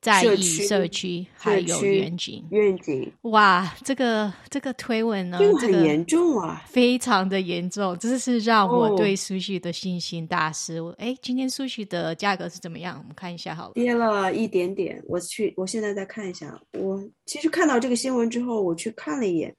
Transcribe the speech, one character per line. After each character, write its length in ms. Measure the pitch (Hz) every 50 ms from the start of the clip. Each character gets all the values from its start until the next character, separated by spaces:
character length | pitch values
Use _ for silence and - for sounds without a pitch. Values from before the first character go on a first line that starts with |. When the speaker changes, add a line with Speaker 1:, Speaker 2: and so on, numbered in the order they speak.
| -
Speaker 1:
在 200 | 226 214 190 254
意 140 | 233 208
社 0 |
区， 300 | 190 190 175 165 156 202
Speaker 2:
社 220 | 202 208 196 180 170
区， 380 | - - - 185 175 170 185 - _
Speaker 1:
还 240 | - - 220 208 190
有 240 | 175 170 170 165 202
远 320 | 196 196 190 190 160 170
景。 260 | 175 - - - - -
Speaker 2:
社 60 | 160
区 60 | 185
愿 220 | 208 208 202 190 175
景。 340 | - - 147 131 - - - _ _
Speaker 1:
哇， 520 | 233 220 214 208 202 185 175 190 170 - - -
这 120 | - 269
个， 360 | - 269 240 226 214 214 208 185 - - -
这 100 | - 285
个 100 | - 277 247
推 280 | - - - 240 220 226
文 280 | 226 220 196 185 180
呢， 80 | 180 180
Speaker 2:
这 120 | 403 403
个 80 | 427 294
很 240 | 247 226 190 175 165
严 220 | 156 151 156 170
重 340 | 170 311 330 349 339 294 220
啊。 220 | 175 160 160 160 -
Speaker 1:
这 0 |
个 60 | - -
非 240 | 254 247 240 247 247
常 280 | - 262 233 190 185
的 140 | 190 190 196
严 300 | 190 175 175 175 175 180
重， 280 | - 208 202 190 175 170
这 200 | - 226 254 254
是 200 | - - 247 233
让 280 | 208 226 226 220 202 185
我 260 | 247 247 233 220 208 185
对 160 | - 202 196
Speaker 2:
哦。 20 |
Speaker 1:
sushi 420 | 190 - - 190 190 180 196 196 175
的 140 | - 170 170
信 260 | - - 190 180 175
心 280 | 165 - - 170 160
大 260 | 160 180 175 160 156 156
失。 260 | - - - 165 165
我， 120 | 165 170 175 _
诶， 200 | - 233 254 254 -
今 120 | - 247
天 140 | 254 262 262
sushi 400 | 247 - 277 262 - - 208 196
的 260 | - 175 170 160 165
价 220 | 160 - 202 196
格 100 | 180 - 175
是 80 | - -
怎 120 | - 180
么 80 | 165 151
样？ 200 | 165 180 - 143
我 40 | 151
们 100 | - 151
看 200 | - - 175 175
一 40 | 165
下 160 | - 170 160
好 140 | 160 - -
了。 40 | -
Speaker 2:
跌 220 | 233 240 247 240
了 400 | 233 233 226 214 202 196 190 185
一 120 | - 226
点 280 | 202 - 185 175 180 196
点， 280 | - 185 160 - - -
我 120 | - - 180
去， 360 | 175 - - - 220 190 -
我 100 | - 185
现 160 | 190 - 226 214
在 120 | 208 202
再 100 | 202 196
看 240 | 190 - 226 208 190
一 60 | 180
下。 260 | - 156 143 - - _ _ -
我 280 | - - 190 190 196 196 208 _ _ _
其 160 | - - 294
实 80 | 294 320
看 180 | - 330 370
到 140 | 302 269 240
这 80 | 233 262
个 80 | 247
新 180 | 233 - 262 262
闻 140 | 247 233 233
之 140 | 226 240 240
后， 160 | 247 233 220
我 140 | 196 180 170
去 160 | 165 - 226 220
看 260 | - - 302 302 285
了 80 | 240
一 120 | 196 175 165
眼。 180 | - - -